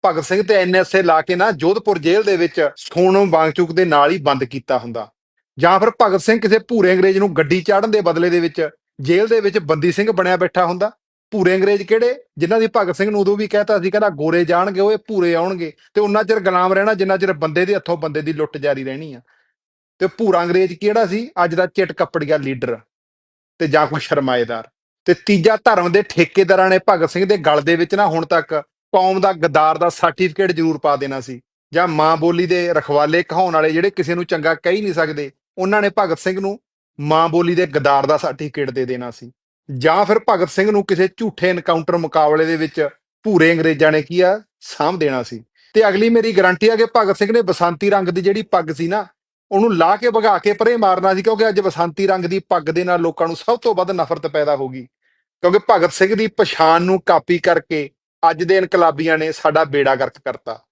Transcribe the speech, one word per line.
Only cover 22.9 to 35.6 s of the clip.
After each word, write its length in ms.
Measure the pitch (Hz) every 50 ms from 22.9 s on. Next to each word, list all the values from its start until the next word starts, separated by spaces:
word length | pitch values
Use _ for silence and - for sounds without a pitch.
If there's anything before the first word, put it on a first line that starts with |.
| _ _ _ _ _ _ _ _ _ _ _ _ _ _
ਤੇ 80 | 170
ਜਾਂ 180 | 156 135 156 151
ਕੋਈ 120 | 135 147 143
ਸਰਮਾਏਦਾਰ। 680 | - - 156 143 139 131 127 123 120 113 117 113 113 _ _ _ _ _ _ _ _
ਤੇ 60 | - 175 - -
ਤੀਜਾ, 300 | - 202 185 160 220 220 214 _
ਧਰਮ 260 | 247 214 185 175 175
ਦੇ 100 | 170 202
ਠੇਕੇਦਾਰਾਂ 680 | 202 - - 175 170 - - 190 190 170 190 185 185 190
ਨੇ 100 | 185 185 - -
ਭਗਤ 200 | 202 170 165 151
ਸਿੰਘ 160 | - 175 196
ਦੇ 120 | 190 208
ਗਲ 240 | 190 151 156 151 147
ਦੇ 140 | 147 156 170
ਵਿੱਚ 200 | 165 170 170 -
ਨਾ 100 | 196 208
ਹੁਣ 180 | 185 156 165 165
ਤੱਕ 280 | 151 185 165 160 - 160 151 143 _ _ _ _ _ -
ਕੌਮ 260 | 190 185 190 190 196
ਦਾ 100 | 185 196 190
ਗੱਦਾਰ 440 | 165 156 165 139 151 156 156 160
ਦਾ 120 | 156 170 170
ਸਰਟੀਫਿਕੇਟ 640 | - - - 170 151 - 185 180 151 - 196 185
ਜ਼ਰੂਰ 260 | 175 156 160 160 160
ਪਾ 180 | 143 - 151 143
ਦੇਣਾ 240 | 135 139 139 135 135
ਸੀ, 180 | 120 - 131 120 _ _ _ _ _ _
ਜਾਂ 160 | - 165 175
ਮਾਂ 280 | 175 160 151 156 160 165
ਬੋਲੀ 280 | 156 160 170 170 170 185
ਦੇ 220 | 170 180 180 175 175 170
ਰਖਵਾਲੇ 480 | 151 - - 147 147 147 156 160 175 180
ਕਹਾਉਣ 300 | _ 160 170 185 180 165
ਵਾਲੇ 180 | 156 156 156
ਜਿਹੜੇ 180 | 156 165 175 202
ਕਿਸੇ 260 | 196 - 160 143 175
ਨੂੰ 100 | 175 180
ਚੰਗਾ 280 | - 180 160 147 160 160
ਕਹਿ 200 | 156 - 175 185
ਹੀ 60 | 214
ਨਹੀਂ 120 | 208 202 170
ਸਕਦੇ, 380 | 165 160 151 156 147 147 135 _ _ _ _ _
ਉਹਨਾਂ 240 | -